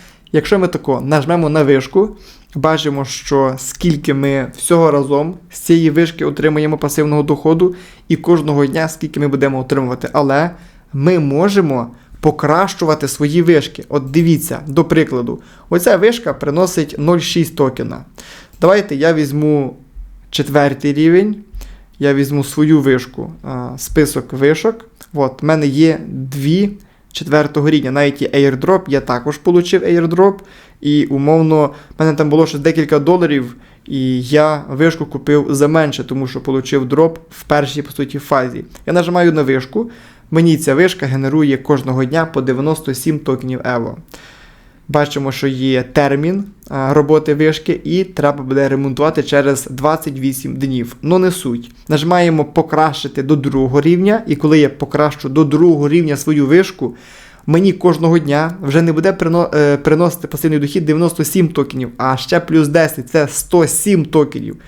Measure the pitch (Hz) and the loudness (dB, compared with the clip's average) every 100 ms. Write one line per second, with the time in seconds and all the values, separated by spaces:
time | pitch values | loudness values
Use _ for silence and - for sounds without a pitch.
0 | - _ - 156 147 202 180 160 - 127 | -20 _ -2 -2 2 0 0 -2 -4 -4
1 | 131 151 139 170 156 156 143 135 - 190 | 0 0 0 0 0 2 4 2 2 0
2 | 214 - - - _ 147 156 160 151 139 | 0 -4 -20 -20 _ -2 0 0 -2 -4
3 | 135 - - 139 135 131 - - 175 147 | -6 -8 -2 0 0 -2 -10 -4 -2 0
4 | - 139 139 139 127 - - 170 160 143 | -2 -2 0 -2 -4 -6 0 2 4 2
5 | 143 143 160 185 - - - 165 160 151 | 0 -2 -2 -8 -18 -8 2 4 4 2
6 | 165 165 147 143 151 151 151 156 147 147 | 0 -2 -6 -2 -2 0 -2 -2 -4 -2
7 | 151 151 147 143 160 165 180 180 - - | 0 0 0 0 2 2 2 -2 -18 -14
8 | - 165 - 170 151 143 139 151 160 - | -4 -2 2 2 2 0 0 -2 -4 -6
9 | 151 147 147 135 139 131 127 139 127 127 | -8 -4 -2 0 0 -2 -2 -2 -2 -6
10 | - 147 139 139 170 175 - - - 139 | -4 -2 0 0 -2 -6 -20 -20 -10 -2
11 | 151 180 143 139 202 202 165 127 120 - | 2 2 0 0 2 2 0 -2 -4 -12
12 | _ - 156 151 147 160 190 - 165 151 | _ -2 -2 0 0 2 0 -2 0 0
13 | 135 - 147 165 170 160 - - - 143 | -2 -2 0 2 4 4 2 -12 -6 -4
14 | 131 147 165 160 160 127 147 143 160 160 | -2 0 2 2 0 -8 -4 -2 2 2
15 | 147 127 120 120 - - - 175 208 190 | 0 -2 -4 -8 -12 -16 -4 0 2 4
16 | 214 240 - 175 147 151 170 165 151 - | 2 0 -6 -6 -2 0 0 -2 -4 -2
17 | 147 175 - 175 160 - 135 131 117 - | 0 0 0 -2 -2 0 -2 -2 -10 -10
18 | - - - - - - 165 202 202 139 | -16 -20 -20 -20 -18 0 4 4 2 0
19 | 156 160 143 147 151 147 135 - - - | 2 2 0 0 0 0 -2 -8 -20 -18
20 | - - - - 139 143 143 135 147 143 | -18 -20 -10 -6 0 2 2 0 -2 2
21 | 160 180 208 214 - - - - - - | 4 4 2 -4 -12 -16 -16 -20 -20 -4
22 | 143 139 139 143 131 - 151 156 135 127 | 0 0 0 -2 -2 0 2 4 4 0
23 | 127 - - 165 - 131 123 135 - 143 | -2 -12 -14 -12 -12 -10 -10 -12 -4 0
24 | 147 135 127 131 139 156 220 226 - _ | 0 -2 -8 0 0 2 -2 -4 -12 _
25 | - 151 135 135 147 160 143 139 160 156 | -10 -4 -4 -2 -2 0 0 2 2 2
26 | - 131 131 139 139 180 202 202 - _ | -6 -12 -10 -4 0 0 0 -4 -20 _
27 | _ - 160 151 147 151 147 151 127 139 | _ -12 -2 0 0 0 2 2 0 0
28 | 143 139 143 139 139 131 170 185 180 139 | 0 0 -2 2 2 2 0 0 0 -4
29 | 135 120 139 147 - 175 175 190 175 170 | -2 -6 -4 -4 2 2 2 0 2 0
30 | 165 170 196 196 - - - - 147 147 | 0 2 2 0 -12 -20 -20 -8 0 0
31 | 143 143 143 160 160 156 147 - - - | 0 0 2 4 4 2 0 -4 -14 -2
32 | 156 147 151 156 160 147 151 160 143 151 | 0 2 2 2 2 2 0 0 2 2
33 | 143 180 165 143 120 - - _ - 135 | 2 2 2 0 -4 -12 -20 _ -10 -4
34 | 131 127 123 151 156 151 - 135 165 160 | -2 -2 2 2 2 0 -6 0 0 0
35 | 151 131 127 147 - 139 147 160 151 135 | -8 -6 0 2 2 0 2 2 0 -2
36 | 127 135 131 127 139 131 131 139 127 139 | -6 -6 -6 -6 -4 -4 0 -2 0 2
37 | 165 165 - - - 147 139 143 139 - | 2 0 -20 -14 -2 -2 -2 -6 -10 -8
38 | 139 143 - 139 127 117 - - - 175 | -8 -6 -2 0 0 -8 -14 -14 -2 0
39 | 170 175 175 156 135 135 131 214 233 - | 0 2 2 2 0 0 -2 -6 -6 -10
40 | - - - 160 165 156 160 135 185 - | -20 -20 -2 2 4 2 0 0 0 -2
41 | 139 135 135 151 151 135 135 139 123 127 | -4 -2 0 0 2 0 0 -2 0 -2
42 | 127 160 165 - 131 127 147 156 147 131 | -2 -2 -2 -4 -2 -2 -2 -4 -6 -6
43 | 160 151 - 131 131 127 117 120 113 85 | -4 -4 -4 -6 -6 -6 -4 -4 -6 -10
44 | - - - - - - _ _ - 147 | -18 -20 -20 -20 -20 -20 _ _ -2 0
45 | 147 147 135 127 139 131 131 127 123 151 | 0 -2 -6 -4 -4 -2 -2 -2 0 0
46 | 143 139 160 196 202 - - 139 135 143 | 2 0 -2 -4 -6 -14 -10 -4 2 2
47 | 143 156 156 147 156 151 - 160 151 175 | 4 2 2 0 0 0 -4 -4 -2 -2
48 | 185 - 143 143 131 135 139 135 139 127 | -2 -2 -2 -2 -2 0 0 0 -2 -2
49 | 151 156 135 143 139 135 - 127 147 156 | -2 -2 0 0 2 -2 -6 -4 -2 -2
50 | 156 135 135 131 135 127 135 127 120 - | -4 -6 -6 -6 -8 -6 -4 -4 -6 -6
51 | 147 185 185 180 135 120 120 - - 151 | -2 0 0 -2 -6 -6 -10 -14 -4 -2
52 | 156 180 175 156 147 - 156 151 156 135 | 2 2 2 2 0 -2 0 0 0 -2
53 | 135 143 135 151 135 135 131 143 151 175 | -8 -6 0 0 0 0 2 2 2 2
54 | 190 220 220 151 151 156 139 - 139 147 | 2 0 -2 -2 4 4 4 0 -6 0
55 | 151 - 139 139 151 151 175 151 143 165 | -2 -2 -4 0 2 4 4 4 2 2
56 | 160 139 - 151 135 170 190 - 127 - | 0 -2 0 0 4 4 2 -4 -8 -8
57 | - - - - - 165 196 185 180 156 | -20 -20 -20 -10 0 2 2 2 2 2
58 | 165 170 143 143 160 185 147 151 165 156 | 2 2 2 -2 -2 -6 0 2 2 2
59 | 190 190 175 170 170 151 147 143 151 156 | 0 0 0 0 2 2 2 2 2 2
60 | 170 - - 151 160 151 143 185 156 156 | 2 -2 -10 -4 -2 0 -2 -2 0 0
61 | 170 165 151 190 165 151 139 131 120 - | 0 0 -2 0 0 0 -4 -4 -8 -4
62 | 127 131 - 170 170 160 147 160 160 - | -2 -2 0 -2 2 2 4 2 2 -2
63 | 123 160 143 - - 175 156 - 208 185 | -2 0 0 -4 0 2 2 0 0 0
64 | 147 156 147 123 113 - | 2 0 0 -2 -12 -14